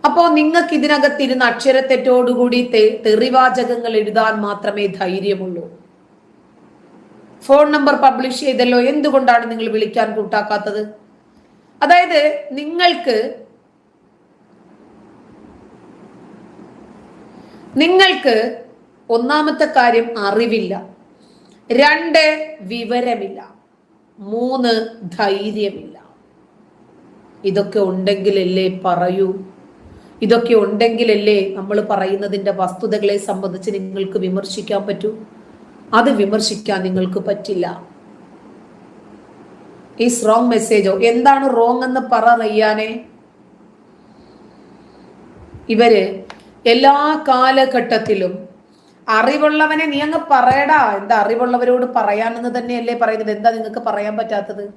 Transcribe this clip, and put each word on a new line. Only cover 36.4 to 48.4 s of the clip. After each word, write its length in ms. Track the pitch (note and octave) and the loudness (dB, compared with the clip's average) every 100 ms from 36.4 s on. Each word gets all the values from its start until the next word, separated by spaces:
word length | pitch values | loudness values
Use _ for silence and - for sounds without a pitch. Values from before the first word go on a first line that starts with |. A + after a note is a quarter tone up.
| - G3 - F#3+ | -2 -6 -4 -4
നിങ്ങൾക്ക് 360 | F#3 F#3 F#3 G3+ | -2 -2 -2 -4
പറ്റില്ല. 640 | - - - F#3 E3+ - - - - - - - - - - - - - - - - - - - - - - - | -4 -6 -4 -6 -6 -8 -16 -20 -20 -20 -20 -20 -20 -20 -20 -20 -20 -20 -20 -20 -20 -20 -20 -20 -20 -20 -20 -2
ഈ 80 | A#3+ A#3 G#3+ | 0 0 2
റോങ് 220 | A3+ B3 | 2 4
മെസ്സേജോ? 500 | A3+ G#3+ G#3+ F#3+ F#3+ | 0 2 2 2 2
എന്താണ് 580 | A#3 A#3+ C4 C#4 C#4 A#3+ | 2 4 4 4 2 2
റോങ് 280 | A#3 B3 | 2 2
എന്ന് 160 | B3+ B3+ | -2 -4
പറ 240 | - A3+ A3 A#3 | 0 2 4 4
റയ്യാനെ. 640 | G#3+ G#3+ G#3+ G#3+ A3 A3+ - - _ _ _ _ - _ _ _ _ - - - - - - - - - - - - - - - - | 2 2 2 0 -4 -8 -14 -20 _ _ _ _ -20 _ _ _ _ -20 -20 -20 -20 -20 -20 -20 -20 -20 -20 -20 -20 -20 -20 -20 -4
ഇവര് 560 | A3 A#3 G#3+ F#3+ F#3+ - - - - A#3+ | 2 4 4 2 -6 -14 -20 -20 -6 0
എല്ലാ 580 | A#3 C#4 C#4+ D4 D4+ C#4+ | 4 6 4 2 0 0
കാലഘട്ടത്തിലും 1200 | B3+ C4 C4 C4 B3+ A#3 A3+ A3 G3+ F3+ F#3 | 2 4 4 2 0 0 -2 0 -2 -2 -6